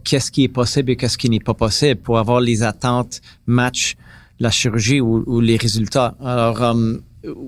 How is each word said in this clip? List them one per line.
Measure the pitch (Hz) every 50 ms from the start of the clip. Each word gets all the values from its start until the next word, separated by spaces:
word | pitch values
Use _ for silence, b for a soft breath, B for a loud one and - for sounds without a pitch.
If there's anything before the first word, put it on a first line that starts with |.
| -
qu'est-ce | - 147 131 - -
qui | - 143 131
est | -
possible | - 123 120 - - 147 127 131
et | 123
qu'est-ce | - 127 117 - -
qui | - 120
n'est | 113 104
pas | - 123
possible | 107 - 113 107 - - 147 147 120 -
pour | - 123 117 113
avoir | 104 117 123 123
les | 123 120 117 104
attentes | 117 107 101 - - 123 123 123 117 - - - B B B B -
match | 117 120 123 123 123 - - - - - B B B B B B B B B
la | 120 113
chirurgie | - - - 123 107 117 101 117 143 139
ou, | 123 113 113 113 -
ou | - 120 117
les | 117 113 113 107
résultats. | 117 110 104 113 107 - - 135 123 113 - - 131
Alors, | 127 123 120 117 117 110 113
euh, | 123 117 117 117 113 113 117 - - - - - - - - - 135